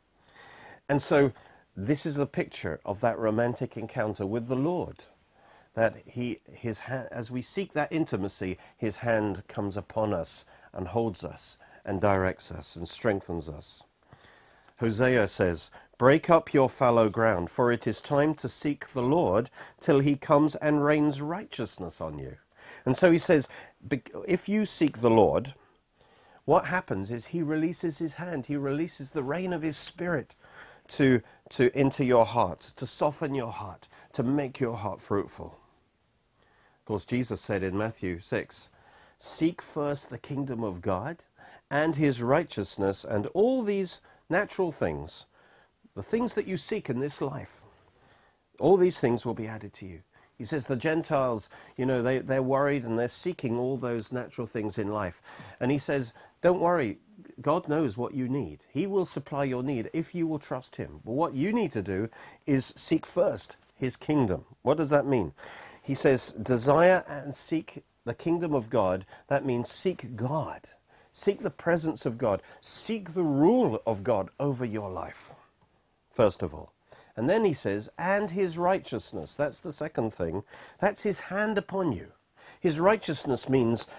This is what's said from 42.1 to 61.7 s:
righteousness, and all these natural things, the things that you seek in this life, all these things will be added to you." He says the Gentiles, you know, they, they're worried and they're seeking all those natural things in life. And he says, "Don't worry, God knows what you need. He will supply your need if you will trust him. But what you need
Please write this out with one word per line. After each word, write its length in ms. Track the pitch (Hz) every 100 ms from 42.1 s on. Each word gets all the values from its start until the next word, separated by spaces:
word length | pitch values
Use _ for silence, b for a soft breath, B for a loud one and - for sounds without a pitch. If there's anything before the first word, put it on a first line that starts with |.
| 120
righteousness, 840 | 117 147 147 - 95 - 98 95
and 220 | - 104 -
all 340 | 180 233 262
these 380 | 208 196 185 - b b -
natural 420 | 175 202 - 180
things, 540 | - 92 73 80 - - b b b b _ _
the 80 | -
things 320 | - 233 240
that 120 | 214 196
you 100 | 185
seek 320 | - 220 -
in 120 | 123
this 200 | 147 -
life, 420 | 139 139 95 - - b b b b b b b _ -
all 200 | 147 190
these 220 | 180 -
things 260 | 127 117 120
will 80 |
be 120 | 117 110
added 280 | 110 107
to 120 | - 95
you." 140 | 85 - b b -
He 60 |
says 220 | 110 151 123
the 100 | 127
Gentiles, 720 | 160 160 - 143 127 110 - B B -
you 80 |
know, 160 | 127 127
they, 200 | 123 131
they're 220 | - 131
worried 420 | 131 135 143 143
and 140 | 117 113
they're 100 | 123
seeking 500 | - 180 180 117 120
all 180 | 127 131
those 360 | 120 117 104
natural 340 | 123 98 - 110
things 320 | 117 104 104
in 100 | 101
life. 320 | 104 90 - B B B B
And 120 | 123
he 80 | 143
says, 360 | - 139 117 B B _
"Don't 200 | 175 180
worry, 380 | 170 175 113 - _ - - -
God 280 | 139 175 147
knows 280 | 151 139 104
what 180 | 120
you 140 | 135 123
need. 320 | 139 87 73 _
He 140 | 139 196
will 180 | 196
supply 400 | 170 147 - 143
your 200 | 139 127
need 260 | 131 123 110
if 220 | 165 160
you 120 | 175 165
will 120 | 151
trust 380 | - 131 - -
him. 240 | 80 76
But 80 | 107
what 220 | 131 160
you 180 | 131 185
need 200 | 233 170